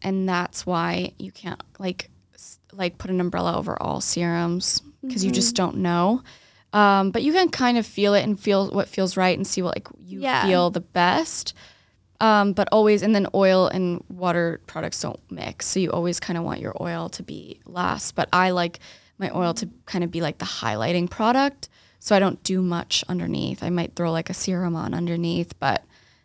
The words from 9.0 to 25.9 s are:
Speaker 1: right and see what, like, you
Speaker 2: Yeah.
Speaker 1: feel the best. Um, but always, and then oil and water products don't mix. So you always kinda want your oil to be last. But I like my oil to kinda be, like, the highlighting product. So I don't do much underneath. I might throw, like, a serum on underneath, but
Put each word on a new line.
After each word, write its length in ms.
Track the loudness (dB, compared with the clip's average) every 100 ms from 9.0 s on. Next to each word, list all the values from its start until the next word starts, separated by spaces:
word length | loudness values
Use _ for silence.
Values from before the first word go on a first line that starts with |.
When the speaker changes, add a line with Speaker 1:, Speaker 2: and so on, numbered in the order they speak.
| 0 2
Speaker 1:
right 180 | 2 2
and 120 | -2
see 160 | -2
what, 120 | -2 -4
like, 120 | -8 -18 -16
you 140 | -6
Speaker 2:
Yeah. 240 | -2 2 4
Speaker 1:
feel 240 | 4 2
the 120 | 0
best. 720 | -4 0 2 2 0 -4 -6 -12 -20 _ _ _ _ _
Um, 340 | 4 6 4
but 140 | 2 4
always, 320 | 6 6 6
and 100 | 4 2
then 120 | 2 4
oil 320 | 6 6 4
and 360 | 2 -2 -2 -8
water 500 | -6 -2 0 -2 -4 -10
products 340 | -8 -6 -6
don't 180 | -6 -8 _
mix. 380 | -10 -10 -6 -2
So 120 | 0
you 120 | 0
always 280 | 0 -2 -2
kinda 220 | -4 -4
want 180 | -4 -6
your 140 | -8 -6
oil 280 | -6 -6 -8
to 120 | -10
be 380 | -12 -14 -14 -20 -12
last. 480 | -4 -2 -2 -2 -2
But 120 | 0
I 160 | 2 2
like 300 | 2 -2 -6 -18 -20 _ -8
my 100 | -6 -2
oil 180 | -2
to 160 | -2 -6 -12 -8
kinda 220 | -4 -4
be, 120 | -2
like, 200 | -4 -4
the 60 | -8
highlighting 600 | -6 -4 -2 0 0 -2
product. 600 | 0 2 2 0 -2 -14 _ _ _
So 160 | 2 4
I 40 |
don't 220 | 4 0
do 220 | -2 0
much 400 | 0 -2 -2 -4 -2
underneath. 540 | -4 -2 -2 -4 -4
I 80 | -2
might 260 | -2 -2 -4
throw, 160 | -2
like, 200 | -2 -4
a 20 |
serum 420 | -2 -2 -2 -2 -4
on 200 | -4 -4
underneath, 580 | -2 -2 -2 -2 -4 -4
but 240 | -2 -2 -6